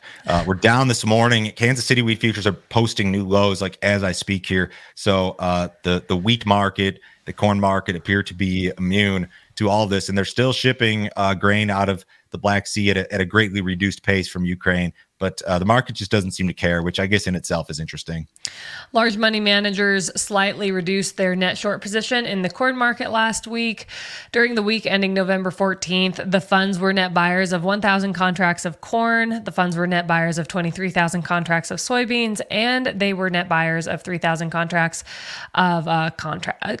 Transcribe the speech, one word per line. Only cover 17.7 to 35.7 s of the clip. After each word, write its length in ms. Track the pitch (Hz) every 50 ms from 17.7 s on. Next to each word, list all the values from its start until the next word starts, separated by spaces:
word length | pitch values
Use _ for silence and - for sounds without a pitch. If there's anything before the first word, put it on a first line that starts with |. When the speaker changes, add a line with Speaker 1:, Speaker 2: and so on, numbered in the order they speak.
| 80 73
Speaker 1:
interesting. 480 | 80 76 - 76 - - 82 82 78 - _ _ - - - - - - - - - - -
Speaker 2:
Large 240 | 226 226 226 202 208
money 240 | 226 220 220 214
managers 680 | 208 208 202 202 208 208 196 185 208 202 196 196 175 - - -
slightly 520 | - - 214 196 196 202 - 165 208 196
reduced 460 | 190 185 175 175 190 196 190 - - -
their 180 | 190 185 180
net 220 | 185 185 180 180 208
short 240 | - 208 196 190
position 440 | - 208 202 220 214 - 254 240 240
in 160 | 226 202 190
the 80 | 185 180
corn 280 | - - 262 254 262 254
market 340 | 240 240 233 - 254 -
last 340 | 214 220 220 226 214 - -
week. 420 | 226 226 233 233 233 214 - - - - - - - - - - -
During 240 | - 240 240 240 240
the 80 | 226 208
week 220 | 208 220 220 -
ending 280 | - 190 196 196 190 190
November 380 | 190 190 180 190 185 185 185
fourteenth, 680 | 175 - 196 190 185 - - - 185 185 185 185 185 - -
the 140 | 190 180 196
funds 400 | 185 - 202 190 190 196 196 175
were 140 | 185 190 190
net 200 | 196 185 180 170
buyers 380 | 175 175 175 180 185 190 180
of 140 | 185 175 165
one 160 | 185 196 214
thousand 320 | 202 208 196 196 196 196 180
contracts 500 | 175 185 185 180 - 190 175 175 - -
of 160 | 180 160 -
corn. 640 | - - - 226 226 226 226 226 226 226 226 226 214
The 80 | 202
funds 240 | 165 - 180 180 170
were 120 | 170 175 180
net 200 | 180 175 170 165
buyers 300 | 170 165 165 170 165 160
of 100 | 160 -
twenty-three 440 | - 185 170 170 160 185 185 185
thousand 320 | 170 185 175 165 - 175 160
contracts 460 | - 175 175 170 170 170 165 160 -
of 100 | - 165
soybeans, 600 | - - 254 247 247 220 240 240 233 226 214 - - -
and 380 | - 208 226 240 254 254 254 254
they 240 | - 196 202 202
were 180 | 196 185 185 185
net 200 | 175 175 175 180
buyers 400 | 170 165 165 165 160 165 160 -
of 140 | - 160 -
three 160 | - 180 165
thousand 320 | - 170 165 160 170 165
contracts 520 | 160 170 170 170 175 170 165 165 - - - - - - - - - - - - -
of, 320 | - 185 180